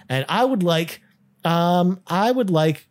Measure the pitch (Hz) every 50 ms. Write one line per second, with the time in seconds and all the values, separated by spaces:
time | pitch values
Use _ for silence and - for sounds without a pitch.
0 | - - 127 135 131 - 165 214 254 262 262 202 175 170 165 160 170 160 - -
1 | _ _ _ _ _ _ _ _ - 165 170 170 175 175 180 180 175 180 190 185
2 | _ - 165 185 208 240 254 262 240 190 175 156 156 160 147 - - _